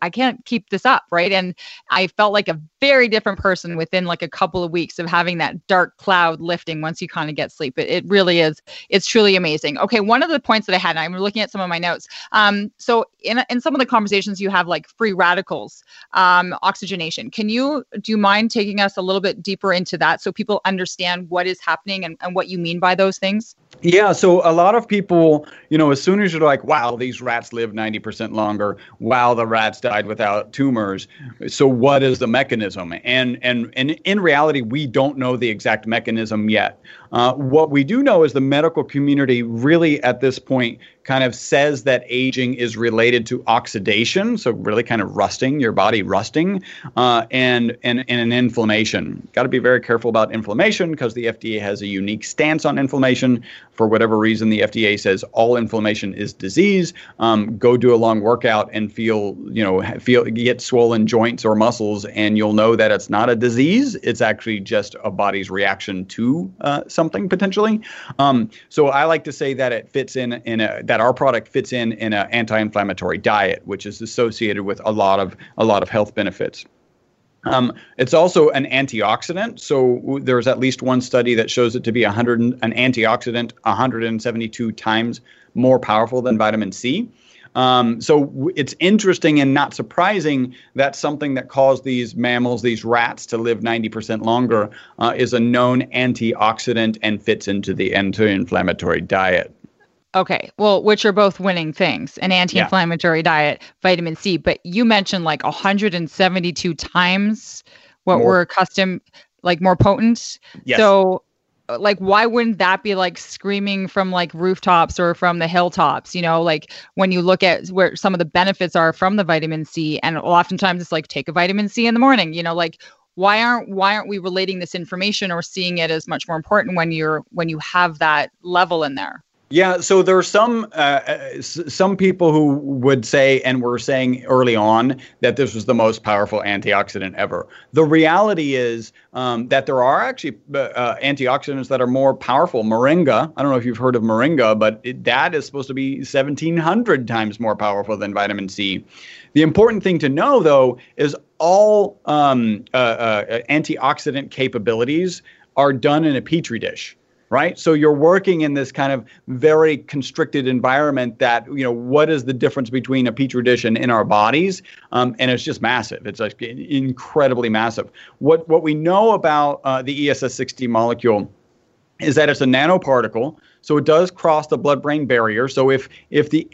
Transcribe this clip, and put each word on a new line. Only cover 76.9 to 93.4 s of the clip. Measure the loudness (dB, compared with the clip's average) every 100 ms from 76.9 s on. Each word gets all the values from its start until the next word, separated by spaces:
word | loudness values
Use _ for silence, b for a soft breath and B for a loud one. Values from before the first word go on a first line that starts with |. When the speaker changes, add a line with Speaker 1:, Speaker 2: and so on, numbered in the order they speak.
| _ _ _ _ _ -4
Speaker 2:
Um, | 0 0 -4 B B
it's | 2 4
also | 4 6 4
an | 4 0
antioxidant. | -2 -2 -2 0 -2 -4 -6 -6 -8
So | -4 0 2 0
w-, | -4 -4
there's | 0 0 2
at | 0
least | 0 -2
one | -2 -2
study | 0 0 2 0
that | 0
shows | 0 0 0
it |
to | -2
be | 0
a | 0
hundred | 0 0 0
and, | 0 -2
an | -4
antioxidant | 0 0 2 2 0 -2 -6 -6 -6 -2
a | 0
hundred | 0 -2
and | -4 -4
seventy-two | -4 -4 -6 -6 -6
times | -4 -2 0 0 -6 _ b b
more | 0 2 2
powerful | 2 0 0 0
than | 0 0
vitamin | 0 0 -4
C. | -6 -4 -4 -4 b b b b
Um, | 0 2 4 2 0
so | 2 2 2
w-, | -4 -6 -4
it's | -6 -2
interesting | 2 2 2 2 2 2
and | 2
not | 2 0 -4
surprising | -6 -2 0 0 -2 -2 -4 B B
that | -2 -2 -2
something | -4 -4 -4 -4
that | -4
caused | 2 4 2
these | 0 -4 -4 -4
mammals, | -2 0 0 0
these | -2 -2
rats, | 0 0 0 -4 -8
to |
live | -4